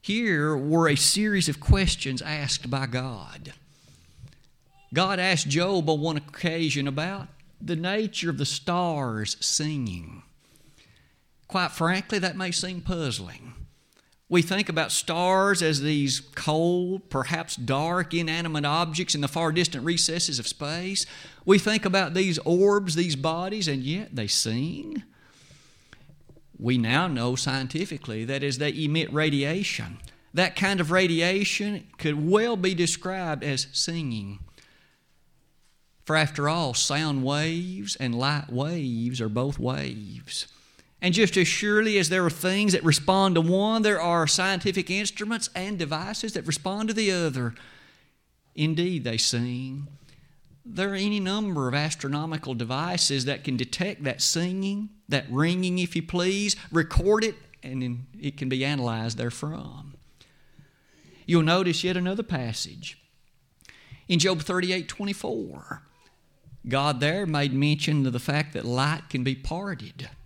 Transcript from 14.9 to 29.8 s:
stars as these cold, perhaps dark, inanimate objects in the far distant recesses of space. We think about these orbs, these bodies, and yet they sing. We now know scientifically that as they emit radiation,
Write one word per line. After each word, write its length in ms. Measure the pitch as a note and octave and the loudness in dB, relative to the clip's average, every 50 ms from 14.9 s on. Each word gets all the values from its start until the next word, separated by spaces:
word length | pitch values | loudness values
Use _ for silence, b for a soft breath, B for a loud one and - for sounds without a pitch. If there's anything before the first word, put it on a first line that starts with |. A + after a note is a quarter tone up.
stars 720 | - - - - E3 E3+ F3 F3+ F#3+ F#3+ F#3+ G3+ G3+ F3+ E3+ | -2 -2 -2 -2 0 0 2 4 4 4 4 4 2 2 2
as 200 | D#3 D#3 C#3 C#3 | 2 2 2 0
these 360 | D3+ D#3 D3 C#3+ C3+ B2+ - | 0 2 2 2 0 0 -2
cold, 920 | - - - - - - D3+ D#3+ E3 F3 F3 F3+ F3+ F3+ F#3 G3 - - | -6 -10 -12 -6 -2 0 2 2 4 4 2 2 0 -2 -4 -6 -6 -4
perhaps 440 | - C#3+ B2+ - D#3+ E3 E3 - - | -4 -4 -2 -2 -2 -4 -4 -6 -8
dark, 580 | - B2 A#2 C3 C#3 D3+ E3 F3 F3+ F3 E3+ - | -6 -2 0 0 0 2 0 0 0 -2 0 0
inanimate 520 | E3+ E3+ D#3+ D#3+ E3 E3+ E3 D#3 D3+ D3 | -2 0 0 -2 -2 -2 -2 -2 0 0
objects 500 | D3 D3 E3 F3 E3 D3+ D#3+ F#3 - - | 2 2 2 0 0 0 -4 -2 0 0
in 60 | D3+ | 0
the 80 | C#3+ C3+ | 0 0
far 240 | - E3+ E3+ D#3+ D#3 | 0 2 0 2 2
distant 320 | E3+ F3 D#3+ - C3 A#2 | 2 2 0 0 -2 -2
recesses 560 | D#3+ F3 E3+ - - D#3+ F3 E3+ - D3 B2 | 0 2 2 2 0 0 0 -2 -2 -2 -4
of 80 | A#2 - | -4 -4
space. 580 | - - D3+ C#3+ D#3 E3+ F3+ F#3 G3 F#3+ - B B B B B B B B | -6 -6 -6 -6 -4 -4 -4 -4 -2 -4 -4 B B B B B B B B
We 160 | - F#3+ G3+ | 8 8 8
think 240 | - G#3+ G#3+ A3 A3 | 8 4 2 2 2
about 300 | G3 F3+ G3 F#3 D3 E3 | 2 2 2 2 2 2
these 260 | F#3 G3 F#3+ E3+ D3+ | 2 2 2 2 0
orbs, 560 | - D#3 E3+ F3+ F#3+ G3+ G3+ G#3 G3+ F3+ D3+ | 2 2 4 6 6 6 6 4 2 0 0
these 180 | E3 F3 F3+ D3+ | 0 0 0 0
bodies, 540 | C3+ C#3 E3 D#3+ E3+ F3+ F#3+ G#3 G#3+ F#3+ E3 | -2 0 -2 -2 0 -2 -4 -4 -2 -2 -2
and 160 | C#3+ C3+ B2+ | -2 -2 -2
yet 320 | C3+ D#3 F#3+ G#3+ - - | -2 -4 -4 -4 -6 -6
they 100 | B2+ G#2+ | -4 -2
sing. 800 | G2+ - - - A2+ G#2+ A#2+ C#3 D#3+ F3 C#4 C#4+ D#4+ - B3+ - B B B B B B B B B B B B B B B B B B B B B B B - - - - _ - - - | 0 0 0 0 0 0 -2 -2 -4 -4 -8 -10 -8 -8 -10 -10 B B B B B B B B B B B B B B B B B B B B B B B -20 -20 -20 -20 _ -20 -14 -4
We 160 | - A#2 B2+ | 0 2 2
now 300 | B2+ A2+ A2+ B2 D3 F3+ | 2 4 4 2 2 2
know 300 | F#3 D3 A#2+ A#2 B2 B2 | 2 0 0 0 0 0
scientifically 880 | C3 - D3 C3 C3+ C3+ B2+ - D#3 F#3 G3+ D#3+ C#3+ - - A2 G#2+ A2+ | 0 -2 -2 -2 -2 -4 -4 -4 -4 -4 -4 -6 -10 -8 -8 -6 -6 -4
that 180 | A#2 C#3 C#3 C#3 | -4 -4 -2 -2
as 160 | C#3+ C3 B2 | -2 -2 0
they 160 | D3+ D3+ - - D#3+ | -2 -2 -2 0 0
emit 300 | D3 D3+ E3 D#3+ - - | 0 2 0 0 0 0
radiation, 840 | D3+ D#3 D#3 C#3+ C#3 C3+ C#3+ D#3+ F#3+ G3+ - - - | 0 2 2 2 2 0 0 -2 -2 -2 -4 -4 -6